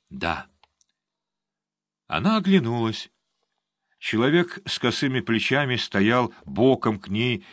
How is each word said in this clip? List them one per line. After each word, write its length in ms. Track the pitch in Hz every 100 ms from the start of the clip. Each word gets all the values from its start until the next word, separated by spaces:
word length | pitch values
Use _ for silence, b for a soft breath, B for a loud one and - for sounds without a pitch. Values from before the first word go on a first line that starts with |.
| _
"Да". 380 | 98 85 78 - _ _ _ _ _ _ _ _ _ _ _ _ _ _ _ _
Она 280 | 78 156 220
оглянулась. 720 | 190 190 117 120 113 107 - _ _ _ _ _ _ _ _ _
Человек 600 | - 110 127 170 175 - -
с 140 | -
косыми 400 | 123 - 143 131
плечами 560 | 117 113 - 170 139 123
стоял 580 | - 101 101 123 120 B
боком 540 | - 101 127 127 113 101
к 100 | -
ней 380 | 104 123 107 B